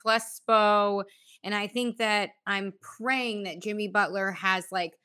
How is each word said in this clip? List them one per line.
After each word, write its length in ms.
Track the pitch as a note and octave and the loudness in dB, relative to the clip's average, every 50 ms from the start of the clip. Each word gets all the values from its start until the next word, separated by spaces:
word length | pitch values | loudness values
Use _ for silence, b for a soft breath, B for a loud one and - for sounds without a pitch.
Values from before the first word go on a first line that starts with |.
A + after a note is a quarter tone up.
plus 400 | - A3 A3 A3+ A3+ - - - | 0 0 2 2 0 -4 -10 -8
Spo, 640 | - - A3+ G#3+ G#3 G#3 G#3 G#3 G#3 G3+ G3+ G3+ G3 G3 b b b b b b - | 0 2 4 6 6 6 6 6 4 4 2 0 -4 -6 b b b b b b -8
and 100 | F#3+ G#3 | -4 -4
I 120 | G#3 G3+ | -4 -4
think 320 | G#3 - B3 B3 A#3+ A3+ A#3 | -4 -4 -2 -2 -2 -2 -2
that 320 | A3+ G#3+ G#3 G#3 G3 - - _ _ | 0 2 2 2 0 -2 -6 _ _
I'm 260 | G3 G3+ G3 G3 G3 F#3+ - | -4 -4 -2 -4 -6 -8 -12
praying 640 | - - - - A3 B3+ C4 C4 B3 A#3 G#3+ G#3 G3+ | -16 -20 -14 -6 -4 -2 -2 0 -2 -2 -4 -6 -6
that 180 | F#3 D3+ F3 | -8 -8 -8
Jimmy 280 | F3+ G#3+ G#3 G#3+ G#3 G3 | -6 -6 -4 -4 -4 -2
Butler 420 | F3+ G#3 G3+ D#3 F3+ G3 F#3+ F#3+ F#3 | 0 0 0 0 0 -2 -2 -2 -2
has, 340 | - G3 F#3+ F#3+ F#3 F3 - F#3 | -2 0 0 0 0 -2 -4 -4
like, 220 | F#3 F3 E3 - _ _ | -4 -4 -4 -6 _ _